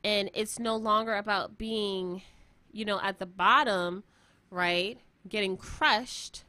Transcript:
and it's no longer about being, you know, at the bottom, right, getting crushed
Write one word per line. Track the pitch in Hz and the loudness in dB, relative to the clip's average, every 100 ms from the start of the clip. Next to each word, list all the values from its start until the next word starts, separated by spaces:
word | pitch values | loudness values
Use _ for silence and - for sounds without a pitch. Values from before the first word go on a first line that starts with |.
and | 208 208 196 | 2 0 0
it's | - 214 - | -4 -6 -4
no | 233 | -2
longer | 220 220 214 226 | -2 2 2 2
about | 208 208 202 - 214 | -2 0 -2 -2 -8
being, | 220 220 208 190 180 185 - - - _ _ | -4 -2 -2 -2 -4 -8 -12 -20 -20 _ _
you | 214 | -8
know, | 214 202 | -2 0
at | 196 190 | -2 -4
the | |
bottom, | 185 190 185 262 269 190 175 185 - _ _ _ _ | -12 2 6 6 4 0 -2 -4 -12 _ _ _ _
right, | 180 175 175 190 247 - _ 185 | 0 2 2 0 -6 -20 _ -6
getting | 214 190 185 | -2 -2 -2
crushed | - - 311 220 247 - - - | -8 2 4 4 0 -12 -12 -16